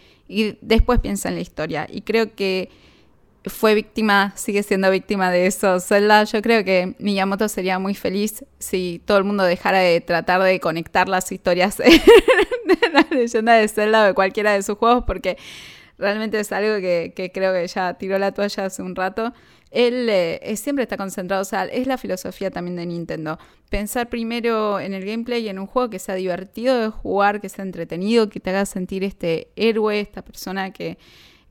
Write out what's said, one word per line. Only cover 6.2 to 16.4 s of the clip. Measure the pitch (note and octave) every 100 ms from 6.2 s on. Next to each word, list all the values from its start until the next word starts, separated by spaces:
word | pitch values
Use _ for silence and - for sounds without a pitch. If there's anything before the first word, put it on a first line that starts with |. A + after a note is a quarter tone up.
yo | G#3+ A3
creo | A3+ A3+
que | F#3+ F#3 F3+ -
Miyamoto | G#3 G3 F#3+ G3 G#3+
sería | - F#3 F#3
muy | F#3+
feliz | G3 F#3 F#3+ G#3+ - - _
si | - F#3 F3+ E3+ -
todo | G3+
el |
mundo | G3 G3+
dejara | F#3 F3+ F#3 F#3+
de | F3+ E3+
tratar | - E3 E3+ F#3
de | F#3+ F#3
conectar | F3 E3 E3 F#3 F#3
las | F#3 -
historias | F#3+ F#3 F3 F#3+ -
<laughs> |
de | - E4 - A#4 - F4+ F#4 A#4+ G4+ F#4 G#4+
la | C#4+ D#4+
leyenda | D#4 A#3+ A3+ A3+
de | A3+ G#3+
Zelda | - G#3+ A3
o | G#3
de |
cualquiera | F#3 F#3+ G#3+ G#3
de | G3+
sus | G3 G3+
juegos, | A#3 B3 -
porque | F#3 F#3 - - - - - - -
realmente | G3 G#3+ A3 G#3+